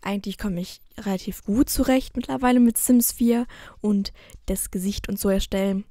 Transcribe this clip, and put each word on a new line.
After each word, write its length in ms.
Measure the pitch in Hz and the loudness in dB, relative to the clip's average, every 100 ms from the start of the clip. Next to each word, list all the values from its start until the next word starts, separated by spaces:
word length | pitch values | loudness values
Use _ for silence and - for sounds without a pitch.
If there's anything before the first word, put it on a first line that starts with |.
Eigentlich 340 | 196 202 196 190 | -6 -6 -6 -6
komme 240 | 214 175 | -4 -4
ich 200 | 185 - - - | -6 -12 -20 -10
relativ 460 | 208 190 - - | -4 -4 -4 -8
gut 260 | - 208 294 | -2 0 2
zurecht 460 | - 262 262 - - | 2 2 2 0 -6
mittlerweile 420 | 247 262 254 247 | -6 -2 2 6
mit 180 | 240 220 | 6 4
Sims 360 | - 247 233 | 4 4 4
vier 340 | - 233 233 240 - - - | 2 2 2 -2 -8 -20 -6
und 320 | 214 202 196 - - - - | 0 0 -2 -8 -20 -12 -6
das 260 | 196 - | -4 -4
Gesicht 360 | 196 185 202 - | -4 -4 -4 -6
und 100 | 196 | -4
so 100 | 202 | 0
erstellen. 560 | 196 - 196 196 196 - | 0 0 -2 0 -2 -6